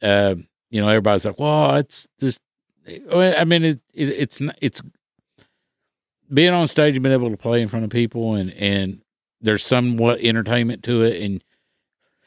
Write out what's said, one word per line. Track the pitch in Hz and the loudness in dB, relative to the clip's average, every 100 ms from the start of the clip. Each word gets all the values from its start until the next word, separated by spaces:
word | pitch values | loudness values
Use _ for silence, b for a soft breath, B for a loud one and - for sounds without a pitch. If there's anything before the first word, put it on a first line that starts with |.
uh, | 107 101 101 90 - _ - | 0 2 2 -2 -10 _ -8
you | 110 | -2
know, | 104 | 2
everybody's | 110 104 101 107 | 2 2 0 -2
like, | - | -4
"Well, | 143 151 143 143 | -2 2 2 2
it's | 143 - - - | -2 -10 -18 -6
just," | 135 - _ _ _ _ - - - | -6 -6 _ _ _ _ -20 -16 -2
well, | 175 185 180 | 2 2 2
I | |
mean, | 170 170 | 2 2
it, | 160 143 _ | 2 -2 _
it, | - 143 | -6 -4
it's | - 143 - | -2 -6 -6
n-, | 147 - | -8 -4
it's | 135 - - _ _ _ _ _ _ _ _ _ _ _ _ _ - | -6 -6 -16 _ _ _ _ _ _ _ _ _ _ _ _ _ -2
being | 139 175 | 2 4
on | 175 156 | 4 2
stage | - 151 | 2 2
and | 131 | 2
being | 131 | 2
able | 131 120 | 2 0
to | 104 | -4
play | 117 120 | -2 0
in | 110 | 0
front | 117 | -4
of | 110 | -4
people, | 120 120 117 113 | -2 -2 -2 -2
and, | 107 92 | -2 -4
and | - 101 101 95 95 _ _ _ _ | -4 -2 -2 -4 -8 _ _ _ _
there's | 110 104 | -2 0
somewhat | - 127 123 113 117 117 | 2 0 2 0 0 2
entertainment | 117 113 104 120 117 113 | 0 0 0 -2 -2 -4
to | - 120 | -2 0
it, | 113 90 | 0 0
and, | 101 95 _ _ _ _ _ _ b b | -6 -8 _ _ _ _ _ _ b b